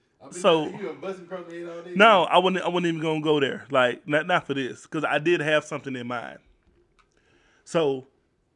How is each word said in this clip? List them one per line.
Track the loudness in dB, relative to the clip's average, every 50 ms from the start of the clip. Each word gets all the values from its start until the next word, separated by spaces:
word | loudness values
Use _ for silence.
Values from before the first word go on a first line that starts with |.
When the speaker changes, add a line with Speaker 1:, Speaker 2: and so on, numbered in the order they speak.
| _ _ _ _ -20
Speaker 1:
I've | -16
been | -12 2
Speaker 2:
So, | 4 4 4 4 2
Speaker 1:
you | -2 -6 -8
been | -10 -10 -10 -10
busting | -10 -10 -10 -10 -12
across | -12 -12 -12 -12 -12
my | -12
head | -12 -12 -12
all | -12 -12
day. | -12 -6 -4
Speaker 2:
no, | 0 4 4 4 4 4
I | 4 2 2
wouldn't, | 4 2 0 0 -2
I | -2
wouldn't | -2 -2 -2 -2
even | -2 -2
gonna | -2 -2 -2 -2
go | 0 2 2 2
there. | 2 0 -2 -6 -8 0
Like, | 2 4 4 4 2 -2 -4 0
not, | 0 0 2 2
not | 0 0 0 -2
for | -4
this, | -4 -4 -4 -6 -10 -14
'cause | -8 -6 -4 -2
I | 0 0 0
did | 2 2 2 2
have | 2 2 2 2 2
something | -2 -8 -8 -8 -6 -8
in | -6 -6 -6
mind. | -6 -6 -8 -10 -14 -16 _ _ _ _ _ _ _ _ _ _ _ _ _ _ _ _ _ _ _ _ _ _ _ _ _
So, | 0 2 2 4 4 2 -2 -6 -12 _ _ _ _ _ _ _ _ _